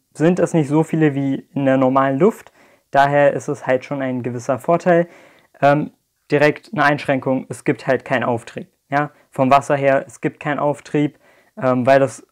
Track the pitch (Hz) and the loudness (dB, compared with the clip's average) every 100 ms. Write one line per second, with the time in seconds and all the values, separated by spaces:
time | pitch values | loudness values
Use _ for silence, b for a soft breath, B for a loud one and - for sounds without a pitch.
0 | _ - 160 180 170 170 135 151 160 160 | _ 0 0 2 0 0 0 0 0 0
1 | 156 139 139 135 - 143 139 135 131 135 | 0 0 -2 -4 -6 -2 0 2 2 2
2 | 135 135 190 - - b b b _ 139 | 0 2 0 0 -10 b b b _ 2
3 | 139 143 147 139 - 143 - 127 - 143 | 2 4 2 2 -6 -6 -2 -4 -4 -6
4 | 131 127 120 120 120 127 - 170 185 170 | -6 -6 -6 -8 -6 -4 0 0 2 0
5 | 170 b b b b _ 139 147 - - | 0 b b b b _ 2 2 -2 -12
6 | _ _ - 147 147 143 - - 143 147 | _ _ -4 2 2 0 -6 -2 0 0
7 | - 135 135 131 - - - 135 - 127 | -2 -2 -2 -4 -6 -6 -4 -4 -2 -4
8 | - 127 120 117 - - - _ _ 139 | -2 -4 -2 -4 -8 -16 -18 _ _ -4
9 | 147 b b - 131 139 135 143 139 135 | -4 b b -4 2 2 2 0 2 0
10 | - - 156 - 151 143 147 139 - 151 | -2 -8 -8 -8 -8 -4 -4 -6 -4 -2
11 | 147 - b b b - 131 127 123 135 | -2 -4 b b b -4 -2 0 4 4
12 | 135 - - | 2 -2 -20